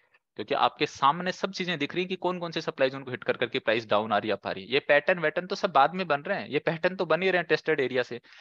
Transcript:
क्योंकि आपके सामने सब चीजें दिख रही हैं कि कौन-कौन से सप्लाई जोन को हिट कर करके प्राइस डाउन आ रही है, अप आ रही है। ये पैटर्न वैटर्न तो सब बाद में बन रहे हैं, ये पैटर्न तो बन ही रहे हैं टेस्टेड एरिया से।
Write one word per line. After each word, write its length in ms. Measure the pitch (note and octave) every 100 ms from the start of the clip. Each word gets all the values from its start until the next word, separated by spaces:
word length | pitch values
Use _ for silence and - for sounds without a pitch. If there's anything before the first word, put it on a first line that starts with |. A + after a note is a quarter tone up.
| _ _ _ -
क्योंकि 180 | G#2+ C#3
आपके 300 | A#2+ - D3
सामने 460 | - C#3 E3+ F3+
सब 200 | - G3
चीजें 260 | F#3+ F3+ E3
दिख 140 | C#3
रही 100 | E3+
हैं 60 | F#3
कि 60 | F#3
कौन-कौन 360 | F3 F3+ E3+
से 100 | E3
सप्लाई 280 | D#3+ - C3+
जोन 140 | C3+
को 80 | C3+
हिट 120 | B2+
कर 140 | - A#2
करके 220 | A#2 C3
प्राइस 260 | - A2+ A2
डाउन 260 | G#2 A2
आ 40 | G#2
रही 120 | G#2+
है, 60 | G2
अप 120 | G2
आ 40 |
रही 120 | F2+
है। 80 | F#2+
ये 80 | C3+
पैटर्न 400 | - D3 - F#3
वैटर्न 280 | D#3 F3 F3+
तो 80 | G3
सब 160 | G3
बाद 220 | C#3+ D3
में 140 | F#3 F3+
बन 140 | C#3+
रहे 180 | E3 F#3
हैं, 80 | A2
ये 120 | C#3
पैटर्न 360 | - E3 F3+ F#3+
तो 100 | E3
बन 160 | D#3+
ही 100 | F#3+
रहे 80 | F3+
हैं 80 | E3+
टेस्टेड 320 | D#3 - D3+
एरिया 240 | B2+ B2
से। 180 | B2 A#2+ - -